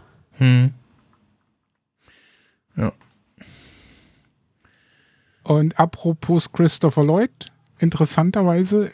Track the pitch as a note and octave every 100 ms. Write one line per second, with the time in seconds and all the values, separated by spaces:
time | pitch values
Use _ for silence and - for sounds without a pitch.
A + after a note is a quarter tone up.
0 | _ _ _ _ C3 B2 C3 - _ _
1 | _ _ _ _ _ _ _ _ _ _
2 | _ _ _ _ _ _ _ - A2 -
3 | _ _ _ _ - - - - _ _
4 | _ _ _ _ _ _ _ _ _ _
5 | _ _ _ _ - D3+ D#3+ - E3+ -
6 | E3+ D#3+ - E3+ - - E3+ - D#3+ D3+
7 | D3 E3+ B3+ - - _ _ _ E3 -
8 | D#3 - E3+ G#3 F3+ E3+ F#3 G#3 G3+